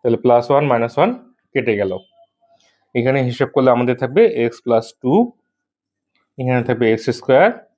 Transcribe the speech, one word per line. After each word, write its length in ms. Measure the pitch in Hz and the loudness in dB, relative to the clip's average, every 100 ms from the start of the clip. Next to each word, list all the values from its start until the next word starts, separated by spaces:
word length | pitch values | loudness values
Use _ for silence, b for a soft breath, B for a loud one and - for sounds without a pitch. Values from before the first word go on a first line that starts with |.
তাহলে 180 | 123 113 | 0 0
প্লাস 200 | 123 120 120 | 2 2 2
ওয়ান 140 | 139 147 | 0 0
মাইনাস 280 | 120 117 - | -2 -2 -2
ওয়ান 140 | 185 247 - _ _ | -2 -2 -14 _ _
কেটে 220 | 139 117 104 | -4 -2 -2
গেল। 160 | 98 90 _ _ _ _ _ _ _ _ _ | -2 -6 _ _ _ _ _ _ _ _ _
এখানে 240 | 127 120 135 | -4 -2 -2
হিসাব 260 | 127 120 139 | -2 -4 -4
করলে 160 | - 127 | 0 2
আমাদের 260 | 120 123 123 | 2 0 -2
থাকবে 200 | 127 143 226 120 | -2 2 2 2
এক্স 140 | 117 - | -4 -4
প্লাস 240 | - 117 113 - | -2 -2 -2 -8
টু, 140 | 127 170 240 _ _ _ _ _ _ _ _ _ _ - | -2 0 0 _ _ _ _ _ _ _ _ _ _ -8
এখানে 220 | 127 127 120 | -2 -2 0
থাকবে 160 | 113 117 | 0 0
এক্স 140 | 113 - | 0 -2
স্কয়ার 400 | - - 135 202 - _ | -6 2 4 4 0 _